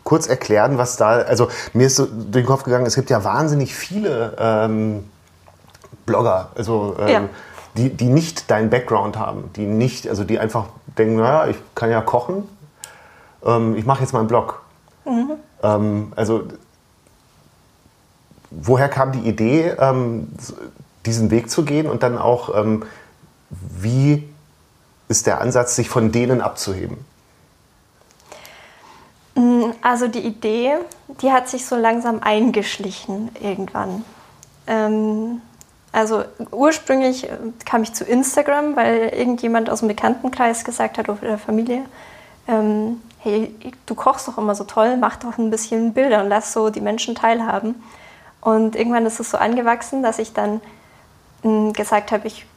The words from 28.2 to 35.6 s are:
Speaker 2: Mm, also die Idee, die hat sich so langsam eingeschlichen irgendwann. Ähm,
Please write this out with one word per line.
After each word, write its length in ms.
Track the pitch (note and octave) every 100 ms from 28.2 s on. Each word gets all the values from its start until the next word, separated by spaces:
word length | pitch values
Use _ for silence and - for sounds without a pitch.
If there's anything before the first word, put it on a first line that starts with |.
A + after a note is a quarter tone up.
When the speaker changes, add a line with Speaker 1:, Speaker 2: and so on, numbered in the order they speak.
| _ - - - - - - - - _ _
Speaker 2:
Mm, 360 | - A#3+ A#3+ A#3 A3+
also 260 | B3 A#3+ B3
die 120 | A3+
Idee, 520 | A#3 G#3+ A3 A3+ B3+ D#4 F4 - - C4+
die 120 | C4
hat 160 | C4 B3+
sich 180 | B3+ -
so 100 | A#3+
langsam 440 | A3+ A#3 A#3+ A3
eingeschlichen 1080 | G#3+ G#3+ A#3+ G#3+ G#3 - G3 - - G3 A3+ A#3
irgendwann. 640 | G#3 F#3+ F#3+ G#3 G3 F#3+ - - - - - _ -
Ähm, 760 | A3 G#3+ G#3+ G#3+ G#3+ A3+ A#3+ - -